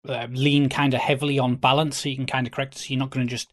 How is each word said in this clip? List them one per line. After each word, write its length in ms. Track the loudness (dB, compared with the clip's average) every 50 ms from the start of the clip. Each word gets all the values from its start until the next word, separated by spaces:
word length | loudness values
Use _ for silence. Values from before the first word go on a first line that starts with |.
| -10 -8
uh, 200 | -8 -6 -6 -6
lean 400 | -2 0 2 4 4 4 4 4
kinda 280 | 2 2 2 2 2 2
heavily 420 | 2 0 0 0 0 0 0 2
on 160 | 2 0 2
balance, 420 | 2 4 4 4 4 2 0 -2 -4
so 120 | -4 -4
you 60 | -4
can 100 | -4 -4
kinda 240 | -2 -2 -2 -2 -2
correct 260 | -4 -4 -6 -6 -8
it, 40 | -10
so 60 | -8 -4
you're 100 | -2 -2
not 100 | -2 -2
gonna 160 | -2 -2 -2
just 260 | -2 -2 -6 -8 -10